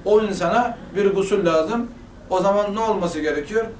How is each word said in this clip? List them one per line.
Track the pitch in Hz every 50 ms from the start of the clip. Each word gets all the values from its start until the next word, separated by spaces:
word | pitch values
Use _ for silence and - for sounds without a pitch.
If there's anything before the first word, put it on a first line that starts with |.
| -
o | 190 208 214
insana | 220 202 180 180 175 170 208 240 247 240 - - - - -
bir | 196 208 196 -
gusül | 190 190 - 208 190 170
lazım. | 170 160 160 156 165 233 233 262 - - - - - - - - -
O | 226 220
zaman | 196 196 202 208 208 202 202
ne | 226
olması | 226 220 202 185 175 165 - 156
gerekiyor? | 151 151 143 147 143 - 208 226 226 196 -